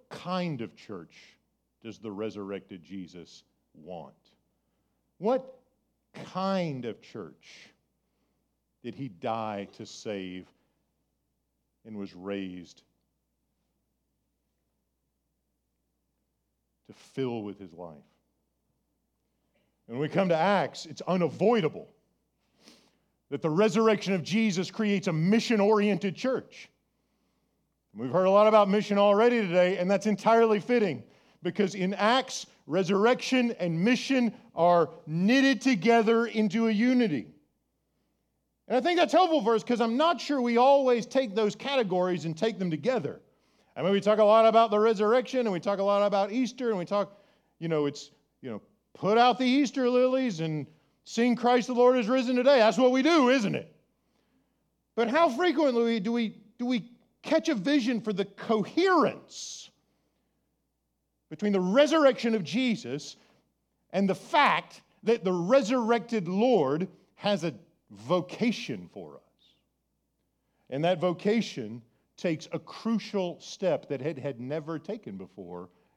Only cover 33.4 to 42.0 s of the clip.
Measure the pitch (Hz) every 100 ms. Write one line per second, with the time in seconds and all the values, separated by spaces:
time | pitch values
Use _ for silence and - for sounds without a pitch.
33.4 | 240 220 180 165 202 254 - 269 240 -
34.4 | - - 170 175 156 - - 156 190 262
35.4 | 269 254 262 233 214 233 220 226 233 220
36.4 | 214 190 226 214 240 254 233 139 - -
37.4 | _ _ _ _ _ _ _ _ _ _
38.4 | _ _ - 233 339 349 330 320 370 320
39.4 | 208 226 - 240 226 233 320 349 - 285
40.4 | 240 233 262 277 262 240 - 277 262 196
41.4 | 214 208 262 277 214 180